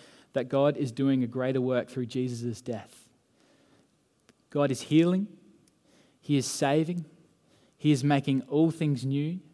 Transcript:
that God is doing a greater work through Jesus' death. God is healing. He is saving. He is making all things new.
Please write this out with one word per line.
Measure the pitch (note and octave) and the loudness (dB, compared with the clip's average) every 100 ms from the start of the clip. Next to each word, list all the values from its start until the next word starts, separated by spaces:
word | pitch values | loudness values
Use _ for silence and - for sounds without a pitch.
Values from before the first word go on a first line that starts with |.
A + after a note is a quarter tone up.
| - - _ | -20 -20 _
that | C#3 B2+ | -4 -2
God | C#3 C#3 D3 | 2 2 2
is | C#3+ | -4
doing | A#2 C#3 C3+ | 0 0 2
a | A#2+ | -2
greater | B2+ B2+ C3 | -2 -2 0
work | B2+ B2+ - | 0 0 -2
through | - A#2+ | -6 -6
Jesus' | C3 B2+ A#2 A#2+ A2+ | -4 -4 -4 -8 -8
death. | - A2 - - - _ _ _ _ _ _ _ _ _ _ _ _ _ _ | -8 -10 -10 -20 -20 _ _ _ _ _ _ _ _ _ _ _ _ _ _
God | D3 C#3+ | -2 0
is | B2+ | -2
healing. | - D3+ E3+ F#3 G#3 - - _ _ _ _ _ _ _ | 2 4 4 2 -2 -10 -20 _ _ _ _ _ _ _
He | - C#3+ | 0 0
is | A#2+ | 0
saving. | - C#3 D3 D#3+ F3 D#3 _ _ _ _ _ _ _ | -2 2 2 0 -4 -8 _ _ _ _ _ _ _
He | D3+ | 2
is | C#3+ | 4
making | C#3+ C#3+ C#3+ C3+ - | 4 2 2 -2 0
all | D3 E3 | 2 2
things | D#3 D#3 C3+ | 2 -2 -2
new. | C3 C#3 D3+ F#3 - | -2 -2 -2 -6 -12